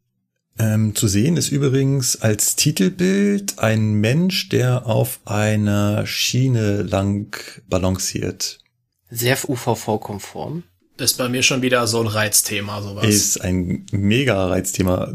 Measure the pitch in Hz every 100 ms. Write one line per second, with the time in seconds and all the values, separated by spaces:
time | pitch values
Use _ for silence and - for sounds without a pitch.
0 | _ _ _ _ _ - 110 110 107 -
1 | 110 101 135 160 123 143 139 135 135 139
2 | 123 - 113 104 - - 151 156 185 -
3 | 185 196 202 202 202 - 110 110 110 104
4 | 107 147 185 190 - 113 127 123 117 117
5 | 123 - 104 104 107 107 104 104 104 107
6 | 104 - - 123 131 120 104 101 92 98
7 | 98 101 104 - - - - 90 92 95
8 | - - 95 - - - _ _ _ _
9 | - 117 120 135 - 123 - 110 - 107
10 | - 104 - - - 160 - _ _ -
11 | 123 - 123 127 117 131 127 123 113 117
12 | 113 107 107 - - 104 101 104 104 101
13 | 110 104 - - 92 92 90 90 - 101
14 | 101 120 131 98 92 92 92 - 92 92
15 | -